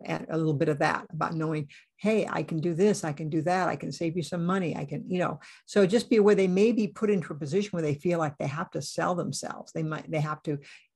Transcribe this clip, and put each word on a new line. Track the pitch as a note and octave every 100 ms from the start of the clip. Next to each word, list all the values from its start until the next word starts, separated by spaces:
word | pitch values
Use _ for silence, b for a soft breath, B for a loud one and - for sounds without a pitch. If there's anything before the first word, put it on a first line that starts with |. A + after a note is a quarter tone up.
and | - D#3+ -
a | D#3+
little | D#3
bit | C#3+ D#3
of | D3
that | D#3 - -
about | D#3 E3
knowing, | E3 D#3+ D#3 C#3+ B B _
"Hey, | G#3 A3 -
I | E3
can | D#3 D#3+
do | F3
this, | D#3+ G#3 G3+
I | D#3+
can | D3 D#3
do | D#3+
that, | D#3+ F#3 E3
I | D#3
can | -
save | - E3+ F3
you |
some | D3 F3
money, | E3+ F#3+ E3 -
I |
can," | C#3+ C#3+ -
you | F3+
know. | E3+ D3+ B B B
So | G#3 F#3
just | A3+ -
be | A3+
aware | G3+
they | G3 F#3+
may | F#3 A3+
be | A3 G#3
put | - G#3+
into | G3 -
a | D3
position | D3 F#3+ G3+
where | F3
they | D3+
feel | C#3+ F3+ E3+
like | D3+ -
they | D3
have | D3 -
to | D#3
sell | D3 - F3
themselves. | F3+ - - - - -
They | E3
might, | D#3 D3+ -
they | D#3
have | D3+ D3+
to | D#3+ C#3+ B B B